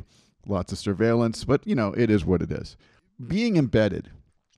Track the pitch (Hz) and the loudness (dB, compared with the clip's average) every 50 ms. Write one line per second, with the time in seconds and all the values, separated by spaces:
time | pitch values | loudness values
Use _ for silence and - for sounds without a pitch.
0 | - _ _ _ _ _ _ _ - - 101 90 90 - 98 - - 101 98 85 | -4 _ _ _ _ _ _ _ -8 -4 -4 -4 -4 -6 -8 -6 -4 -2 0 2
1 | 113 117 117 117 117 117 113 - - - 135 139 - 214 202 131 107 98 - 113 | 2 2 4 2 2 0 -2 -4 -2 -2 -2 0 0 -2 -2 -2 -2 -2 0 0
2 | 120 107 107 98 78 87 92 82 82 80 76 67 - - - - _ _ _ _ | 2 4 4 2 2 2 0 0 0 -4 -6 -8 -10 -12 -18 -20 _ _ _ _
3 | _ _ _ - 127 117 175 214 240 233 196 160 139 104 - 113 107 101 82 80 | _ _ _ -14 -8 -4 -2 0 0 2 2 2 2 4 4 2 2 2 0 -4
4 | - - - - _ _ _ _ _ _ _ | -10 -12 -18 -20 _ _ _ _ _ _ _